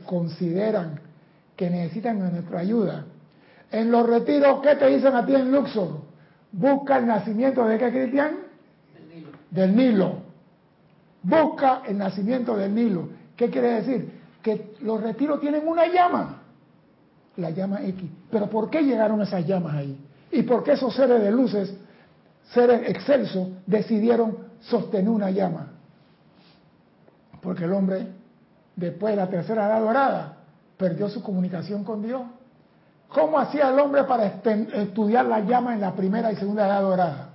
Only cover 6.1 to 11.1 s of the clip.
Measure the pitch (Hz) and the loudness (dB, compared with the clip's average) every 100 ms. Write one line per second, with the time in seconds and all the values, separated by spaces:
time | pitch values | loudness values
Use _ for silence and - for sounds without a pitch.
6.1 | - _ _ _ 190 254 269 277 262 233 | -20 _ _ _ 0 2 2 2 0 2
7.1 | 214 185 214 269 254 226 220 247 247 262 | 0 -2 0 0 2 2 2 0 0 0
8.1 | 277 302 359 - - _ _ _ - - | 0 0 -4 -10 -20 _ _ _ -20 -20
9.1 | - - - _ 185 190 214 262 202 175 | -20 -20 -20 _ 2 4 6 6 4 2
10.1 | - - - _ _ _ _ _ _ _ | -2 -12 -20 _ _ _ _ _ _ _